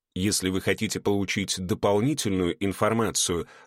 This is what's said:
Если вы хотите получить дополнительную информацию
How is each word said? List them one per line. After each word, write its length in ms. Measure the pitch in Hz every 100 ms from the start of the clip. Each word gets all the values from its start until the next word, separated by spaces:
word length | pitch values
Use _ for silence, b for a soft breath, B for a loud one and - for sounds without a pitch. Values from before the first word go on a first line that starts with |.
| _
Если 360 | 90 101 - 92
вы 100 | 92
хотите 400 | - 95 107 95
получить 560 | 104 101 98 107 92 -
дополнительную 1040 | 90 104 104 101 131 147 107 92 87 -
информацию 840 | 98 90 104 113 104 - - 85 - B